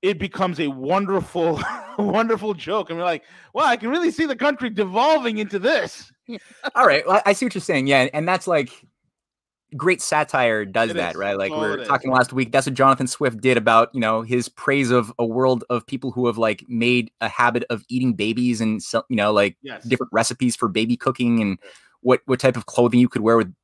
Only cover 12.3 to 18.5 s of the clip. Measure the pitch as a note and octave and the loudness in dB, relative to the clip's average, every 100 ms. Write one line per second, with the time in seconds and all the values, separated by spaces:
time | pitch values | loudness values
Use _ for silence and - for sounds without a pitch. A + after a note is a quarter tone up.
12.3 | B2+ B2 C3+ C#3 C3 C3+ C3 B2+ - C#3+ | 0 0 0 0 2 4 4 0 -2 -4
13.3 | A2+ C3 A#2+ A2 A2+ A#2 C3 A2 A2 A2+ | 0 2 2 4 4 4 0 -2 -2 -2
14.3 | B2 A#2 - - C#3 B2+ B2 A2 A#2+ A#2 | -4 -4 -6 -2 0 2 2 0 -4 -2
15.3 | A2+ C3 B2+ - B2 - C3 C3 A#2+ B2 | 2 2 0 -2 -6 -4 -8 -6 -2 -2
16.3 | A2 A2+ G#2 - A#2 A#2+ B2 A2 _ A2+ | 0 -2 -2 -6 -2 2 2 0 _ -8
17.3 | - B2 A#2+ - A2+ - B2 B2+ G2+ G#2 | 2 2 2 -4 -8 -4 -2 0 0 -2
18.3 | A#2 B2 | 0 -2